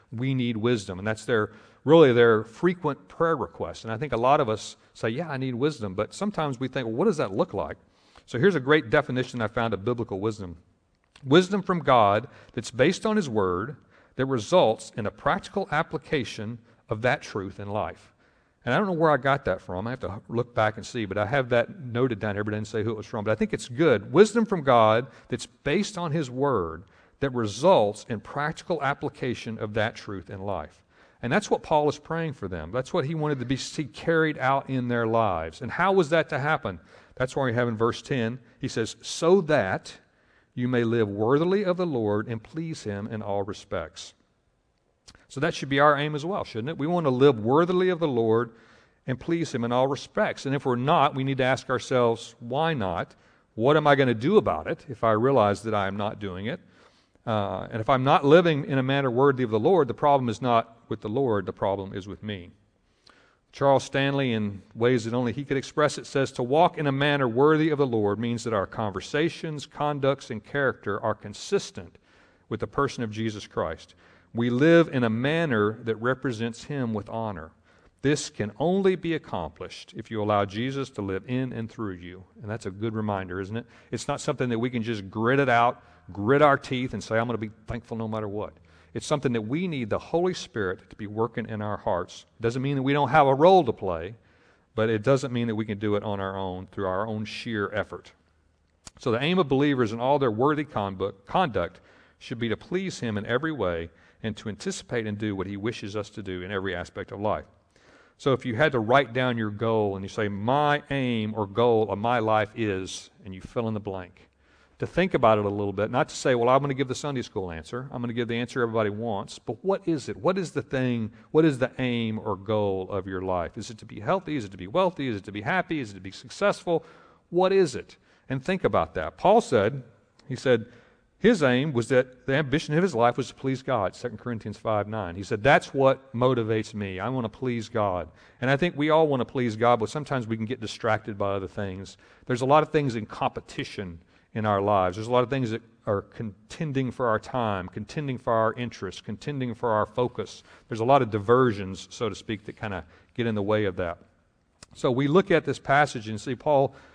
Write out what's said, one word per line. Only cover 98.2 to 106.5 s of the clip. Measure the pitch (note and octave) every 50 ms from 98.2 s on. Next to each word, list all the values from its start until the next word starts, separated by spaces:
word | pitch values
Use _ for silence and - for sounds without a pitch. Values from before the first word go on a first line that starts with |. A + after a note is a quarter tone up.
| _ _ _ _ _ _ _ _ _ _ _ _ - - - -
So | - C3
the | G#2+ A#2
aim | C#3 D#3 F3+ F#3
of | F3 C3+
believers | C#3+ C3 C#3+ D3 C#3+ B2+ B2 G2+ A2
in | A#2
all | A#2+ C3 D3 D3
their | C#3 B2
worthy | G#2+ G#2+ B2+ D3 D3+ C#3+ D3+
conduct, | - - A2+ G2+ G2 F#2+ F#2 F#2+ G2+ - _ _ -
conduct | - F3 F#3 D3+ G#2 F#2+ F2 E2 - - _ _ _ _ _ _ _ _
should | - - B2+ A#2
be | B2 A#2
to | G#2+ -
please | - - E3+ F#3 G3 F3+ - -
him | - A#2 G#2 G#2
in | F#2+
every | - A#2 B2+ D3 D#3+
way | D#3 C3 G2+ F2+ E2+ E2+ E2+ E2 _ _ _ _ _ _ -
and | A2 G#2 -
to | - A2
anticipate | G2+ - - G3 F#3 - - - C3 A#2+ A2
and | G#2+ G#2 G2+
do | A2 G#2+ G2+
what | F#2+ F#2
he | F#2+ G2+ G2
wishes | G2 A#2 A2+ - - G2+ F#2+
us | G#2+ G2+ -
to | - A#2 G2+
do | F#2 F#2 F2+
in | F2+
every | F#2